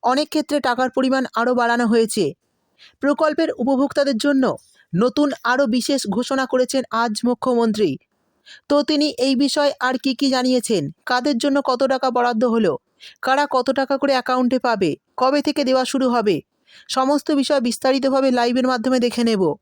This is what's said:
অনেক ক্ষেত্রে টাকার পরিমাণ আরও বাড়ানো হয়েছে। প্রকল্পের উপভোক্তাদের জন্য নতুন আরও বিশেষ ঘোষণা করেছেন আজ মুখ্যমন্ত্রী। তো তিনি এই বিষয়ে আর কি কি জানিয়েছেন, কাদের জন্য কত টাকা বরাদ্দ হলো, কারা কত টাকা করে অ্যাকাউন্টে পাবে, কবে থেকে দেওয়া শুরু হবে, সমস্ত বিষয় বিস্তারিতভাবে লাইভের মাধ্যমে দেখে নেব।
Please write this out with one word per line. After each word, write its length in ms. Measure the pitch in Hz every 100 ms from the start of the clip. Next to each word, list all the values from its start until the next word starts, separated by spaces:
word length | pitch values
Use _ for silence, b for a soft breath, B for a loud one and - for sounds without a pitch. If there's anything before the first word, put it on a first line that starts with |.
অনেক 240 | 240 262 302
ক্ষেত্রে 300 | 311 294 285
টাকার 300 | 262 240 254
পরিমাণ 340 | - 262 262 254 -
আরও 200 | 233 247
বাড়ানো 300 | 233 233 240
হয়েছে। 480 | 233 226 - 160 160 _ _ _ b b b
প্রকল্পের 500 | 269 285 311 302 320 -
উপভোক্তাদের 600 | 247 262 269 - 277 233
জন্য 400 | 285 277 247 127 b b b 170
নতুন 360 | 247 - 294 262
আরও 220 | 240 254 277
বিশেষ 400 | 247 - 277 214
ঘোষণা 360 | 190 247 269 262
করেছেন 380 | 254 254 269 254
আজ 220 | 226 233 208 240
মুখ্যমন্ত্রী। 720 | 240 - 240 226 214 196 131 _ _ _ _ B B _
তো 140 | 285
তিনি 240 | 294 311 294 -
এই 180 | 262 262
বিষয়ে 380 | 277 302 285 277
আর 160 | 247 262
কি 120 | 269 254
কি 140 | 277
জানিয়েছেন, 640 | 254 254 254 - 214 147 - -
কাদের 320 | 247 254 254
জন্য 240 | 285 277
কত 220 | 269 247
টাকা 280 | 269 262 262
বরাদ্দ 320 | 247 240 233
হলো, 340 | 247 226 202 131 _ _ B B
কারা 240 | - 269 285
কত 180 | 262 247
টাকা 280 | 269 - 277
করে 140 | 277
অ্যাকাউন্টে 480 | 262 - 254 247 254
পাবে, 360 | 247 220 185 143 _ -
কবে 240 | 254 285
থেকে 220 | 277 294
দেওয়া 220 | 262 262 254
শুরু 240 | 269 254
হবে, 320 | 240 214 160 - _ B B B
সমস্ত 420 | - 262 294 -
বিষয় 300 | 294 262 285
বিস্তারিতভাবে 680 | 247 226 262 269 262 269 269
লাইভের 360 | 247 240 247 254
মাধ্যমে 320 | 254 254 254
দেখে 240 | 240 233
নেব। 320 | 233 214 175 -